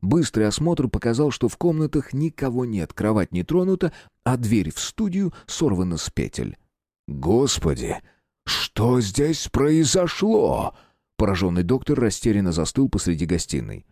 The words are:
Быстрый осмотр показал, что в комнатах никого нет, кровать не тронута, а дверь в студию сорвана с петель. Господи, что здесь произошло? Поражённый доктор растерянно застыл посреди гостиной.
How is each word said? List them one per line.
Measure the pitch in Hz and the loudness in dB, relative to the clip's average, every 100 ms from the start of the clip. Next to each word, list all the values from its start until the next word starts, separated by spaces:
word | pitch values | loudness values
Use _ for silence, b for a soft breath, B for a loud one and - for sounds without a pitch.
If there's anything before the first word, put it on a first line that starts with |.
Быстрый | 90 151 147 - 107 | 2 2 2 0 0
осмотр | 104 156 170 123 | 0 -2 0 0
показал, | - 120 117 147 | 0 -2 0 0
что | 123 117 | 0 -2
в | - | 0
комнатах | 175 156 156 147 - | -2 0 0 -2 -4
никого | 135 156 - 135 120 123 | -4 -4 -2 -4 -2 -2
нет, | 104 80 | -4 -4
кровать | - 104 107 92 | -2 0 0 0
не | - | -2
тронута, | - 165 185 185 175 B B _ | 0 0 2 0 -2 B B _
а | - 143 | -2 -2
дверь | 117 110 85 | 2 2 0
в | - | -4
студию | - - 220 180 196 B B | -10 -4 -4 0 -2 B B
сорвана | - 156 92 90 82 | -2 0 2 0 -2
с | - | -6
петель. | - 53 - 57 50 _ _ _ _ - | -6 -6 -6 -8 -10 _ _ _ _ -14
Господи, | 69 69 110 139 - 82 67 - - b b b _ - | -6 0 2 2 0 -2 -2 -4 -8 b b b _ -6
что | - - - 113 127 | -4 -4 0 2 4
здесь | 104 92 147 160 - | 2 0 0 0 -4
произошло? | - 139 160 160 190 254 - 202 220 98 113 104 b b b b _ | 0 4 4 4 2 0 0 2 4 2 0 -4 b b b b _
Поражённый | 107 92 95 87 | 0 2 2 0
доктор | 87 127 - 143 | 2 0 2 2
растерянно | 117 - 120 104 95 | 2 0 0 2 2
застыл | 85 78 - 135 | 0 -2 2 0
посреди | 98 - 82 82 | 0 0 -2 0
гостиной. | 85 - 73 53 50 - | -2 -2 -6 -6 -12 -16